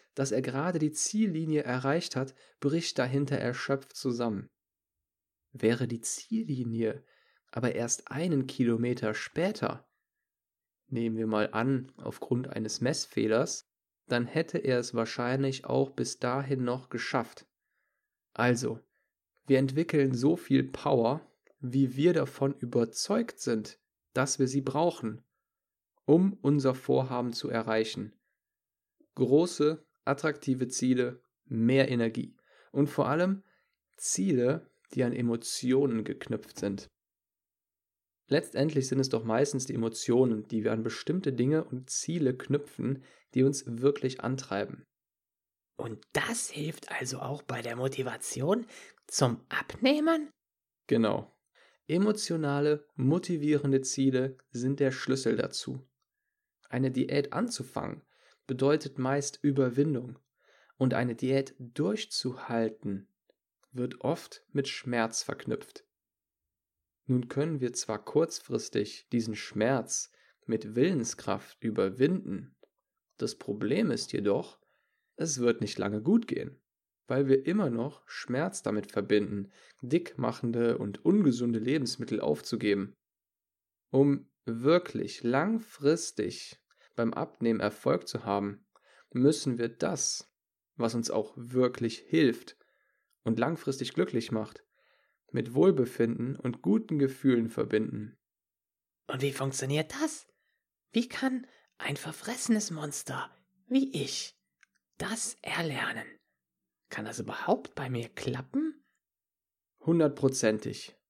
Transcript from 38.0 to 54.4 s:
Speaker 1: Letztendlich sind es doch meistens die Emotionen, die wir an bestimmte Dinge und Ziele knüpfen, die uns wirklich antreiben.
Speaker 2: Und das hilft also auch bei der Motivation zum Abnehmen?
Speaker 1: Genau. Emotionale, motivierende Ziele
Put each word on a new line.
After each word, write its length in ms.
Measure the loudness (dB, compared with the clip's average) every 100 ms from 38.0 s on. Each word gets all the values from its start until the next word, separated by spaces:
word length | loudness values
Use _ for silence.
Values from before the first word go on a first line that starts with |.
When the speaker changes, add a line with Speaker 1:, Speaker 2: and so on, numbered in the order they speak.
| _ _ 0
Speaker 1:
Letztendlich 640 | 0 0 0 0 0 0
sind 100 | 0
es 120 | 0
doch 120 | 0
meistens 440 | 0 2 2 0 -4
die 80 |
Emotionen, 760 | -2 -2 -2 2 4 4 2 -2
die 160 | -2
wir 80 | 0
an 100 | 0
bestimmte 500 | -2 -4 -4 -2 0
Dinge 300 | 0 2 2
und 260 | 0 -8 -6
Ziele 480 | -6 -4 0 0 0
knüpfen, 680 | 0 -2 -2 -6 -4 -4 -8 _ _
die 100 | 4
uns 180 | 4 4
wirklich 580 | -4 0 2 2 -2 -4
antreiben. 600 | -4 -4 -4 -4 -4 -8 -18 _ _ _ _ _ _ _ _ -10
Speaker 2:
Und 300 | -10 -10 -6
das 380 | -4 -2 -4 -6
hilft 420 | -6 -8 -8 -10
also 260 | -8 -6 -6
auch 240 | -6 -6
bei 180 | -6 -6
der 140 | -6
Motivation 920 | -2 -2 -2 -6 -6 -8 -4 0 0 -2 -14 -20 -20 -6
zum 360 | 2 2 2 -4
Abnehmen? 840 | -6 -6 0 2 4 4 2 0 _ _ _ _ _ 0
Speaker 1:
Genau. 500 | 2 4 2 -4 _ _ _ _ _ -2
Emotionale, 1000 | 2 2 2 0 0 0 2 2 2 -2
motivierende 840 | 0 2 2 2 -2 2 2 4 2
Ziele 580 | 2 2 4 4 0 -4